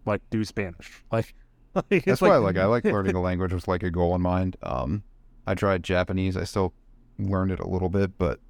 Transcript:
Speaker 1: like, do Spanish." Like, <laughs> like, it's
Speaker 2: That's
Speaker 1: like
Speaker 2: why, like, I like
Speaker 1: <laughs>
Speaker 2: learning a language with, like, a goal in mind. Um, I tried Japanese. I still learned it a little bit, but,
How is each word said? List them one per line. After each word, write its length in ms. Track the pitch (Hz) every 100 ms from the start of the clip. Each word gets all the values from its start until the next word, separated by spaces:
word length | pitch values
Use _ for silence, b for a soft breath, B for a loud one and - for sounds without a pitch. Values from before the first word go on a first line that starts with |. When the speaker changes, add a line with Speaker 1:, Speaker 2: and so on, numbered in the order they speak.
| -
Speaker 1:
like, 160 | 101 -
do 140 | 113 104
Spanish." 580 | - 95 85 - - -
Like, 220 | 113 - - -
<laughs> 200 | _ -
like, 120 | 190 -
it's 160 | 185 -
Speaker 2:
That's 160 | 185
Speaker 1:
like 80 | 202
Speaker 2:
why, 80 | 156
like, 200 | 98 92
I 80 | 98
like 200 | 120 214
Speaker 1:
<laughs> 100 | 104
Speaker 2:
learning 200 | 95 92
a 60 |
language 300 | 90 90 90
with, 160 | 90 -
like, 140 | 90
a 80 | 90
goal 240 | 85 87
in 80 | 90
mind. 360 | 90 90 92 -
Um, 420 | - 64 64 107 - - - - -
I 80 | 95
tried 260 | 101 95
Japanese. 560 | 87 90 90 95 92 90
I 60 |
still 320 | 87 104 92 - _ - - -
learned 320 | 98 95 95
it 80 | 92
a 80 | 87
little 220 | 92 90
bit, 280 | 98 98 -
but, 220 | 82 -